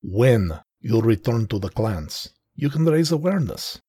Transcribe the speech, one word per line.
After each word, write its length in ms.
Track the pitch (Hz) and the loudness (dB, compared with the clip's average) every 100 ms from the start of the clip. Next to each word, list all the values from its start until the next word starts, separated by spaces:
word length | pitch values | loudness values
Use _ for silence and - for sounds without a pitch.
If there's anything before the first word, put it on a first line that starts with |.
when 480 | - 95 123 117 92 78 _ _ | -6 2 4 4 2 -4 _ _
you 200 | 120 113 | 0 2
return 460 | 110 110 - 117 110 | 4 2 0 -2 -2
to 100 | 107 | -4
the 100 | 98 | -4
clans, 580 | - 110 92 76 - - _ _ | -2 -2 -2 -8 -12 -14 _ _
you 160 | - 143 | -6 -4
can 140 | 143 | 0
raise 280 | 160 156 160 | 2 2 2
awareness. 680 | 160 170 196 120 - - - | 0 0 0 -2 -4 -10 -14